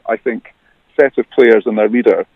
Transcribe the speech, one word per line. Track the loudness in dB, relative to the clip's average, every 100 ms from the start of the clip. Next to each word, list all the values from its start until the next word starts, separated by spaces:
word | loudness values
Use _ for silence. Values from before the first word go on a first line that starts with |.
| -4
I | -8
think, | -8 -10 -12 _ _ _ _ -2
set | -2 -2
of | -4
players | 0 2 2 0
and | -2
their | -2
leader, | 0 0 0 -4